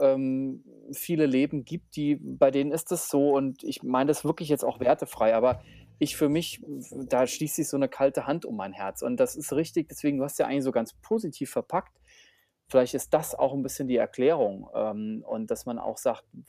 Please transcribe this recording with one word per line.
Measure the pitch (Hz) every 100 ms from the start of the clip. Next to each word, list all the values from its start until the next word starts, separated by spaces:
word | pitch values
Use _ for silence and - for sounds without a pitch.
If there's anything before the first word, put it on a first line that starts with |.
ähm, | 139 135 135 131 135 131 - 110 110
viele | 139 - 165 147
Leben | 131 147 147 120
gibt, | 170 - -
die, | 147 147
bei | 139 131 139
denen | 139 143
ist | 160 -
es | 170 -
so | 143 143
und | 139 135 131
ich | - -
meine | 127 127 143
das | 147
wirklich | 147 156 156
jetzt | 147
auch | - -
wertefrei, | 123 156 - - 110
aber | 113 123 123 - - - -
ich | 147 -
für | 147
mich, | 156 170 - - 139 - 131 123
da | 123 127
schließt | - 151 -
sich | 147
so | 139
'ne | 135
kalte | - 139 139 135
Hand | 160 -
um | 110
mein | 98
Herz | 95 98 -
und | 127 123
das | 123 -
ist | 143
richtig, | 139 160 170 151
deswegen, | - 151 139
du |
hast | 139 -
ja | -
eigentlich | 139
so | 135
ganz | 120 113
positiv | - - 220 175 - 139
verpackt. | - - 180 - _ _ _ _ _ _ _ -
Vielleicht | 131 123
ist | 135 -
das | 156 160
auch | - 135
'n | 139
bisschen | 131 - 131
die | 120
Erklärung, | 107 - 131 160 107 98 -
ähm, | - 107 104 107 110 -
und | 113 110
dass | 117 -
man | 117
auch | 90 113
sagt, | 127 113 - -